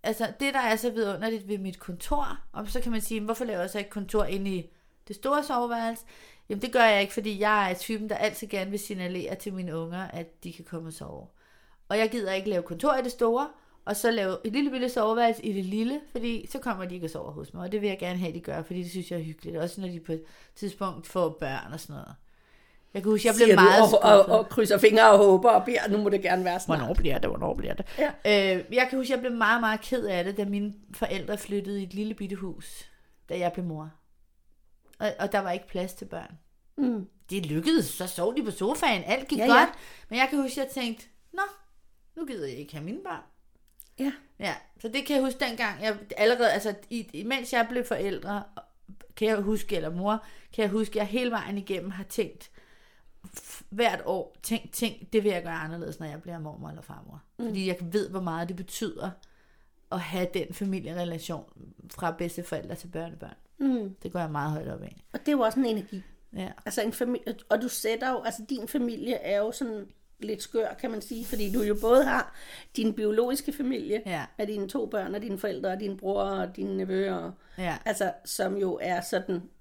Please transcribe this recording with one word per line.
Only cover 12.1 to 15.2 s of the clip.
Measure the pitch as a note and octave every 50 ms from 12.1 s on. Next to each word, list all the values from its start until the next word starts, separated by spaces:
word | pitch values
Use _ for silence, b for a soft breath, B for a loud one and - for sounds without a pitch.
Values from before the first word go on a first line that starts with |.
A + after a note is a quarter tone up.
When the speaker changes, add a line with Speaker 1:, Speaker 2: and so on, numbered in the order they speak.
Speaker 1:
gider | A3 A#3+ G3+ F#3+
ikke | F#3+ F#3+ F#3+ G#3
lave | G3 F3
kontor | E3+ - E3+ E3+ - D4 C#4
i | C4
det | B3 B3
store, | - - A#3+ A3+ A#3 B3+ C#4+ D4 b b b b b b _
og | - G#3
så | G#3 - A#3
lave | A#3 A3+ G3 F#3+ F#3 - -
et | A3+
lille | G#3 C#4 D4 C#4+
bitte | B3+ B3+ B3 B3
soveværelse | B3 B3+ - A3 A3+ A#3